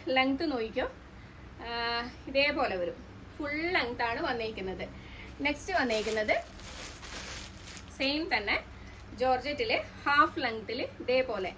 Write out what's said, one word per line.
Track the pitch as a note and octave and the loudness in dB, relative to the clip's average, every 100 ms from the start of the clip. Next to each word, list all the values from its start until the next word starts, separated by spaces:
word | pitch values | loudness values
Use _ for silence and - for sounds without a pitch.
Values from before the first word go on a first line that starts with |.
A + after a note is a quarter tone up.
| - | 2
ലെങ്ത് | C4 C4+ C4+ E4 | 4 6 4 2
നോക്കിക്കോ, | B3+ A3 B3 B4+ - - - - - - - | 0 0 -2 -2 -4 -16 -16 -16 -16 -16 -10
ആ, | A#3+ A#3+ A#3 A#3 A#3+ - - | -6 -2 0 0 -2 -8 2
ഇതേപോലെ | C4+ C#4+ D4 A#3 F#3+ | 4 6 4 2 2
വരും. | F3 - - - - - | 0 -2 -12 -14 -14 -6
ഫുൾ | D4 D4 E4+ | -4 0 2
ലെങ്ത് | F4+ B3 A#3+ | 2 2 0
ആണ് | A#3 B3 | 0 0
വന്നേക്കുന്നത്. | D#4+ A#3+ A3 G#3 F#3+ F3+ F3 - - - - - | 0 0 -2 -4 -4 -4 -8 -10 -14 -14 -14 -2
നെക്സ്റ്റ് | C#4+ D4 - | 0 0 0
വന്നേക്കുന്നത് | F4 B3+ A3 G#3+ G#3+ G#3+ A#4+ - - - - - - - - - - - - - - - - | 2 4 2 2 2 4 2 2 -12 -12 -10 -12 -12 -10 -10 -8 -8 -10 -12 -14 -14 -14 -2
സെയിം | C4+ D4 E4+ A#3 | 0 0 2 0
തന്നെ | G#3 C#4+ - - - - - | 2 0 -2 -14 -14 -14 -14
ജോർജറ്റിൽ | G#3 B3+ B3+ C#4 C#4+ A3+ D4 - - | 2 4 4 2 0 2 2 0 -4
ഹാഫ് | D4 C#4+ D#4 E4 | 4 8 8 6
ലെങ്ത്തിൽ | B3+ A3 G3 A#3+ C5+ - | 0 -2 -4 -4 -4 -4
ഇതേപോലെ. | - B3+ B3+ G#3 F#3 | 2 4 4 0 -2